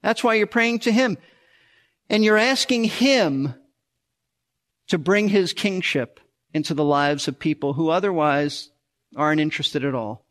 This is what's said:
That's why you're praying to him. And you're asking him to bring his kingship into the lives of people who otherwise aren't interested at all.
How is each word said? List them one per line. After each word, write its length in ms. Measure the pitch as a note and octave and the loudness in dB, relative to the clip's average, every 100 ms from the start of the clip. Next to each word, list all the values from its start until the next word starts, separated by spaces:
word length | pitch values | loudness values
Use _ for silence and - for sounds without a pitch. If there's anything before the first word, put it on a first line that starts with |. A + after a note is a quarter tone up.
That's 200 | - A3+ | -2 0
why 120 | A#3+ | 2
you're 120 | A3 G#3 | 2 0
praying 340 | A#3+ A#3 A#3 | 0 0 0
to 120 | B3 | 0
him. 260 | A3 B3+ F#3 _ _ _ _ _ _ _ _ _ | 2 2 -2 _ _ _ _ _ _ _ _ _
And 160 | G#3+ | 2
you're 140 | G#3+ G#3+ | 4 4
asking 460 | A#3 C4 - B3 | 2 0 0 0
him 720 | A3+ - C4 C4 F3 C3+ C#3 B2+ _ _ _ _ _ _ _ _ _ _ _ _ _ | 0 0 2 4 2 0 -4 -6 _ _ _ _ _ _ _ _ _ _ _ _ _
to 120 | F3+ | -4
bring 320 | C#3+ G3+ G#3 | 2 2 2
his 220 | G3+ F3+ | 2 0
kingship 680 | - G#3 F#3 - D3 A#2 _ _ _ _ | -2 -4 -2 -2 -4 -4 _ _ _ _
into 200 | D#3 - | -6 -4
the 120 | D3 | -2
lives 420 | D3 C#3+ C#3+ D3 - | 0 2 2 -2 -6
of 140 | C3 | -4
people 320 | D#3+ D3+ C#3+ | -4 -2 -4
who 160 | C3+ D#3+ | -2 0
otherwise 840 | E3+ G3 E3+ D3+ C#3+ D3 - - _ _ _ _ - | 0 0 0 0 0 -2 -6 -16 _ _ _ _ -2
aren't 240 | D3+ D#3 | 0 2
interested 440 | D#3 - C#3+ D3 | 0 -2 -4 -2
at 120 | C#3 B2+ | -4 -4
all. 280 | G#2+ A#2 _ | -6 -10 _